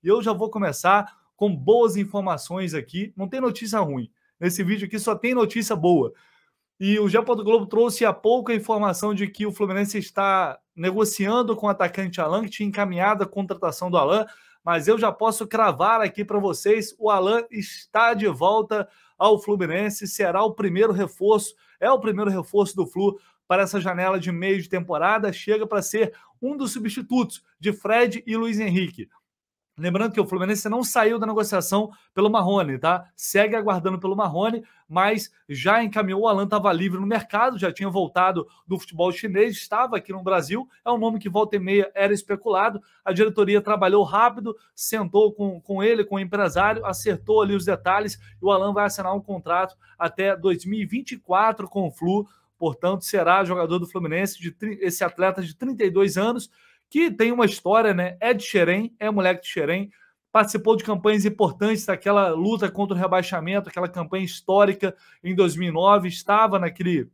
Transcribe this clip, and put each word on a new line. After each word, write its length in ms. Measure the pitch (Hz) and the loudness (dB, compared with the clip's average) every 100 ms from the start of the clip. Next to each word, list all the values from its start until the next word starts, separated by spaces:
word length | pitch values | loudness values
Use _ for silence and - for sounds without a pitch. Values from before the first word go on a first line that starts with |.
E 60 | 165 | 4
eu 120 | 220 | 2
já 120 | 220 | 4
vou 160 | 196 214 | -2 -2
começar 640 | 220 190 139 175 202 202 _ _ _ | -2 -2 0 4 4 2 _ _ _
com 180 | 208 160 | -2 -2
boas 400 | 131 233 226 190 | 4 6 6 2
informações 760 | 202 202 190 156 - 180 185 | -4 -4 -4 -6 -6 -6 -6
aqui. 400 | 156 123 175 208 - | -6 -8 -10 -10 -8
Não 140 | 190 | -8
tem 100 | 254 | -4
notícia 400 | 254 - 226 220 | -4 -4 -4 -2
ruim. 320 | 170 131 117 _ _ _ | -2 -4 -8 _ _ _
Nesse 280 | 175 175 180 | -4 -2 -2
vídeo 200 | 208 196 | -2 -4
aqui 140 | 214 | -6
só 160 | 214 220 | -4 -2
tem 180 | 240 | -2
notícia 440 | 254 220 233 214 208 | 0 0 -2 -4 0
boa. 340 | 170 170 120 - _ _ _ _ _ _ | 4 4 2 -4 _ _ _ _ _ _
E 220 | 196 214 | 0 2
o 80 | 208 | 4
G 120 | 220 | 2
E. 20 | |
Globo 460 | 233 233 208 226 202 | 2 -2 2 2 2
trouxe 360 | 214 233 - | 2 2 2
há 80 | 226 | 0
pouco 400 | 190 214 247 247 | 2 2 2 2
a 40 | 226 | -4
informação 580 | 214 220 208 180 208 | 0 0 0 0 -2
de 140 | 202 196 | -2 -4
que 180 | 202 208 | -4 -6
o 60 | |
Fluminense 480 | - 202 190 202 208 | -4 -2 -2 -2 -4
está 580 | - - 196 190 170 135 _ - | -6 -2 2 2 0 -4 _ -6
negociando 800 | 175 190 214 214 196 233 233 220 | -2 0 0 0 0 2 0 0
com 120 | 208 | -2
o 20 | |
atacante 500 | 196 175 180 190 175 | 0 -2 -2 -6 -4
Alan, 240 | 156 185 | -2 -2
que 60 | 220 | -4
tinha 180 | - 208 | -6 -6
encaminhado 560 | 202 202 175 190 214 | -2 -4 0 0 0
a 40 | 196 | -2
contratação 640 | - 190 175 175 - 180 | -4 -8 -4 -4 -4 0
do 60 | 175 | 2
Alan, 280 | 143 202 214 - _ _ | 2 2 0 -10 _ _
mas 240 | - 170 156 | -2 -2 2
eu 100 | 226 | 2
já 140 | 226 | 2
posso 340 | - 220 220 214 | 0 -2 -2 -4
cravar 560 | 220 214 135 185 226 | 2 2 2 2 2
aqui 240 | 202 - 202 | 0 -4 -4
pra 140 | 208 | -2
vocês: 560 | 202 170 202 220 214 - | 0 -2 2 2 0 -4
o 140 | 214 | 0
Alan 320 | 202 185 233 233 | 2 2 0 -2
está 640 | 226 208 - - 214 233 226 | -10 -10 -12 -4 2 2 2
de 120 | 208 | 0
volta 600 | 135 175 220 214 214 202 _ _ _ | 2 2 2 0 -4 -4 _ _ _
ao 240 | 196 208 | 4 4
Fluminense, 680 | 208 208 175 170 208 208 202 | 2 -2 -2 -2 -2 -6 -10
será 340 | - 196 180 | -2 0 2
o 120 | 220 220 | 0 0
primeiro 360 | 202 175 226 | -2 2 2
reforço, 600 | 190 190 - 196 214 208 - _ _ | 2 -4 -2 2 2 2 -14 _ _
é 120 | 202 | 2
o 80 | 262 | 2
primeiro 320 | 220 202 208 | 2 -2 -2
reforço 440 | 190 - 202 196 190 | -2 -2 0 0 0
do 120 | 175 | -4
Flu 320 | 180 202 196 _ _ _ | 0 -2 -2 _ _ _
para 140 | 185 | 0
essa 180 | 190 202 | 2 -2
janela 400 | 185 175 185 196 | -4 -2 0 -2
de 120 | 170 | -2
meio 280 | 175 190 196 | -4 0 -2
de 100 | 180 | -2
temporada, 640 | 185 175 156 175 220 208 | -6 -4 -2 0 2 -2
chega 360 | 175 - 214 214 | -4 -2 -2 0
pra 160 | 208 | -4
ser 300 | - 214 220 - _ _ | -2 -2 -2 -4 _ _
um 160 | 254 285 | -8 -6
dos 140 | 254 | -6
substitutos 720 | 233 214 208 - 254 240 - _ _ | -4 -6 -8 -2 0 0 -6 _ _
de 120 | 185 | -6
Fred 500 | 208 202 226 240 233 - | -4 0 2 2 0 -4
e 100 | 220 | -4
Luiz 240 | 226 208 | -2 -2
Henrique. 480 | 214 180 185 - 107 _ _ _ _ _ _ - | 0 0 -2 -6 -18 _ _ _ _ _ _ -8
Lembrando 320 | 170 180 220 | -2 0 -2
que 60 | 214 | 0
o 80 | 202 | 0
Fluminense 400 | 180 185 208 214 | 0 -2 -2 -2
não 140 | 233 | -4
saiu 340 | 254 254 214 233 | 0 2 2 2
da 80 | 220 | -2
negociação 680 | 214 208 190 170 196 214 - _ | -2 0 -2 0 -2 -2 -10 _
pelo 160 | - 214 | 0 2
Marrone, 480 | 220 180 196 160 131 | 4 2 2 0 0
tá? 280 | 160 180 175 _ | 0 0 -2 _
Segue 400 | - 226 214 226 | -2 2 2 2
aguardando 420 | 208 185 175 185 | 0 0 -2 -4
pelo 200 | 190 196 | -4 -2
Marrone, 460 | 196 156 214 226 - _ _ | -2 0 -2 -2 -10 _ _
mas 440 | 165 196 220 - _ _ | 0 0 0 -6 _ _
já 340 | 143 156 220 | -4 2 2
encaminhou, 400 | 226 208 196 190 | 2 -2 -2 0
o 60 | 220 | 0
Alan 180 | 196 202 | 0 0
tava 260 | 214 196 | 0 0
livre 260 | 165 190 180 | 0 -2 -2
no 80 | 196 | -2
mercado, 500 | 220 220 208 247 233 | -2 -2 0 0 0
já 140 | 185 | -4
tinha 180 | - 196 | -4 -4
voltado 560 | 185 170 180 185 180 151 _ _ | -2 -2 2 2 0 -6 _ _
do 100 | 185 | -8
futebol 340 | - 160 180 | -8 -2 -2
chinês, 440 | 180 220 190 233 190 | -2 -4 2 2 0
estava 400 | - 214 247 214 | -6 -2 0 -2
aqui 160 | - | -6
no 100 | 190 | -8
Brasil, 460 | 185 190 143 208 262 _ - | 0 0 0 -6 -8 _ -2
é 60 | |
um 80 | 240 | 0
nome 180 | 226 220 | 0 -2
que 120 | 202 | -4
volta 260 | 190 214 208 | -2 0 -2
e 40 | |
meia 300 | 185 202 190 196 | 0 2 0 0
era 180 | 196 | 0
especulado, 680 | 202 - 202 226 190 214 202 _ _ | 0 -2 -6 0 2 2 -2 _ _
a 100 | - | -4
diretoria 480 | 180 214 214 202 202 | 2 2 2 2 2
trabalhou 420 | 202 208 185 202 | 2 0 4 4
rápido, 520 | 175 196 240 240 226 214 _ - | 4 4 2 2 -10 -10 _ -12
sentou 580 | - 220 185 196 214 | -6 -4 0 4 4
com, 260 | 208 202 175 | 2 -6 -6
com 200 | - 196 | -8 -2
ele, 220 | 208 226 | 2 2
com 120 | 208 196 | 0 -2
o 40 | |
empresário, 640 | 190 202 190 147 202 220 202 | -4 -2 0 2 2 0 -4
acertou 560 | 190 220 175 - 214 | -4 -4 -4 2 2
ali 140 | 202 202 | 4 0
os 100 | 175 | 0
detalhes, 500 | 185 175 196 208 - | -2 0 0 -2 -10
e 300 | - - 185 | -18 -4 2
o 60 | |
Alan 220 | 196 196 | 2 2
vai 120 | 202 208 | 0 -2
assinar 300 | 202 185 202 | -2 -4 -6
um 60 | |
contrato 540 | 202 190 - 175 185 _ _ _ | -6 -10 -2 -2 -2 _ _ _
até 380 | 170 165 196 185 | -6 -2 -2 0
dois 300 | 185 175 185 | 0 -2 -4
mil 160 | 214 | -6
e 40 | 196 | -4
vinte 280 | 233 - | -6 -8
e 40 | 254 | -14
quatro 500 | - 185 220 220 196 | -2 2 2 0 -6
com 200 | 202 180 | -6 -6
o 40 | |
Flu, 360 | - 170 202 208 _ _ _ | -4 -2 0 -2 _ _ _
portanto, 460 | 165 131 175 190 | -4 -2 -2 -2
será 400 | - 202 165 185 185 | -2 0 4 4 2
jogador 340 | 180 165 175 | -2 -2 -2
do 80 | 175 | -4
Fluminense, 520 | 190 165 160 196 - | -6 -4 -2 -4 -6
de 120 | 170 | -12
tri-, 260 | - 214 202 | -10 -10 -4
esse 220 | 190 175 | -4 -2
atleta 380 | 180 - 190 190 | -4 0 0 0
de 140 | 175 151 | -8 -8
trinta 280 | 254 247 | -8 -2
e 60 | 202 | 0
dois 280 | 180 196 156 | 2 2 2
anos, 340 | 214 247 - _ _ _ _ | -2 -2 -8 _ _ _ _
que 200 | 294 330 | 0 0
tem 220 | 202 233 | 2 0
uma 140 | 240 220 | 4 2
história, 480 | - 175 220 220 | 2 2 4 4
né? 240 | 180 180 180 | 0 -2 -2
É 140 | 226 | -2
de 100 | 254 | -2
Xerém, 500 | - 202 170 185 233 _ | 0 2 2 2 -2 _
é 100 | 214 | -4
moleque 340 | 208 185 180 | 0 0 0
de 40 | - | -4
Xerém, 420 | - 147 180 202 _ _ _ _ | -4 -2 -2 -6 _ _ _ _
participou 460 | 220 214 214 214 220 | 2 2 0 2 2
de 80 | |
campanhas 400 | 220 202 214 214 | 2 0 2 2
importantes 600 | 202 208 190 - 208 214 214 | 0 2 0 2 -2 -2 -2
daquela 460 | 190 196 202 190 | -4 2 2 2
luta 380 | 160 185 220 190 | 2 0 0 -2
contra 240 | 190 202 | -2 -4
o 60 | 185 | -2
rebaixamento, 720 | 185 185 180 180 160 202 196 | 2 0 0 -6 -2 -4 -4
aquela 180 | - 175 | -6 -6
campanha 380 | 180 165 190 185 | -6 -6 -6 -6
histórica 680 | - - - 302 294 190 180 _ _ | -8 2 4 6 4 -4 -6 _ _
em 100 | 175 | -6
dois 220 | 185 180 151 | 2 2 2
mil 140 | 180 | -4
e 20 | |
nove, 380 | 160 185 202 185 | 2 4 4 2
estava 500 | 170 - 208 220 196 | -8 0 2 4 2
naquele 500 | 175 - 175 165 120 | -2 -2 -2 0 -2